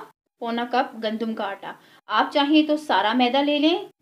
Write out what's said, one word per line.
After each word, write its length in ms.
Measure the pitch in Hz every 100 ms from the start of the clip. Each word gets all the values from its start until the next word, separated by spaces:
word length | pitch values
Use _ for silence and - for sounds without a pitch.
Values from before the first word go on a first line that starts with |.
| - _ _ _
पौना 240 | 233 233 240
कप 260 | 247 349 220
गंदम 380 | 220 220 226
का 120 | 220 196
आटा। 300 | 196 165 208 _ _ -
आप 220 | 214 277
चाहें 340 | 294 285 311 302
तो 100 | 302
सारा 340 | - 196 208
मैदा 280 | 247 247 269
ले 180 | 285 294
लें, 280 | 302 381 392 _